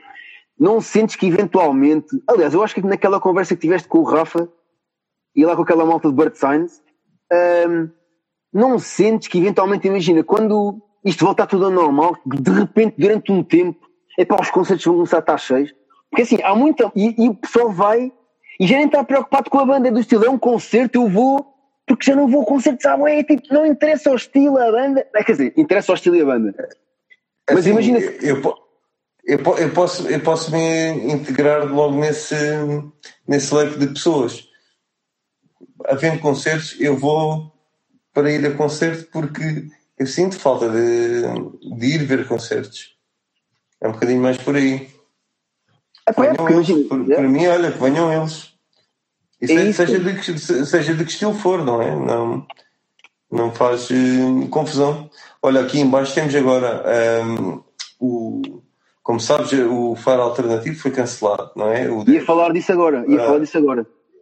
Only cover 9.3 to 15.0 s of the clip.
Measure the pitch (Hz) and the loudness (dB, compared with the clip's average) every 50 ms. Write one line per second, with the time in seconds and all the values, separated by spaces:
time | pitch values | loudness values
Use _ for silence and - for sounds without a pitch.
9.3 | - 180 170 202 185 202 190 190 202 151 - 190 190 196 165 165 175 160 160 - | -2 0 0 2 2 2 0 0 0 -2 0 -2 0 0 2 2 2 2 2 2
10.3 | 202 214 220 214 208 208 208 202 202 220 - _ _ _ - 202 165 - - 202 | 0 0 2 2 0 0 0 -2 -4 -8 -14 _ _ _ -4 -4 -2 0 0 2
11.3 | 190 - 208 - - 190 185 196 185 180 170 151 139 143 156 180 170 - - 135 | 2 0 0 0 0 0 0 2 2 2 2 2 2 2 2 0 0 -4 -6 -6
12.3 | 127 139 131 185 190 196 208 - - 220 226 214 - - 147 202 214 214 - - | -6 -2 0 2 2 2 0 2 2 2 2 2 0 0 0 2 2 0 0 0
13.3 | 196 185 165 - - 165 180 180 - - _ _ _ _ _ _ _ - - - | 0 0 2 2 2 2 4 2 -2 -8 _ _ _ _ _ _ _ -2 0 2
14.3 | 208 196 180 - - 226 180 - 196 165 - 170 170 170 | 2 2 0 0 0 0 0 2 0 0 0 2 2 2